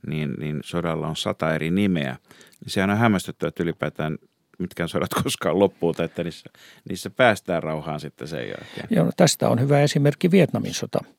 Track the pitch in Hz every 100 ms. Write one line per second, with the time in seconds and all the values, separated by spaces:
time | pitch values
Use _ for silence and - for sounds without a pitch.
0 | - 78 73 60 76 76 - 85 82 80
1 | 78 80 101 - 80 78 80 - 101 85
2 | 67 64 _ - - _ - 104 98 104
3 | 117 95 - - 80 - 85 78 76 -
4 | 78 78 _ _ _ _ 90 - 82 95
5 | 90 - 135 - 87 87 98 _ 85 80
6 | 82 - 85 - - _ - - - 92
7 | 101 - 127 101 - 85 78 78 78 76
8 | 76 _ 73 78 52 50 - - - 196
9 | 165 - 170 - - 120 139 143 147 151
10 | 143 - 175 190 151 117 143 156 - -
11 | -